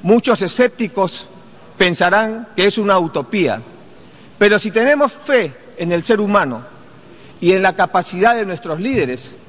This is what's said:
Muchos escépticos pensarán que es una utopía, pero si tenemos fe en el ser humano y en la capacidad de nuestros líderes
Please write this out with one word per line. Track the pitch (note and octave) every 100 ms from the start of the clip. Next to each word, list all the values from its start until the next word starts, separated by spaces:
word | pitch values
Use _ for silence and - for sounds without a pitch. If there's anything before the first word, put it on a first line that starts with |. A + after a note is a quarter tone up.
Muchos | E3+ A#3 B3+ A3+
escépticos | F3+ - B3 - A3 - F#3+ - - - - - - -
pensarán | F#3 E3+ F3 G3+ A3 A3+ A#3 -
que | G3
es | G#3+
una | G3+ F#3+
utopía, | E3 B2 A#2+ G#3 D3+ G#2 - - - - - - - -
pero | G#3 G#3
si | G#3+
tenemos | A3 B3 D4 C#4+
fe | - - C4 E3 - - -
en | E3+
el | F3
ser | E3+ G#3+
humano | G#3 G#3 D3 A2+ B2 - - - - - - -
y | F3
en | F#3+
la | F#3+
capacidad | F3+ F3+ F#3 F3 F3+ A3
de | A#3 G3+
nuestros | E3+ E3 D#3
líderes | A3 B3+ B2+ B2+ - -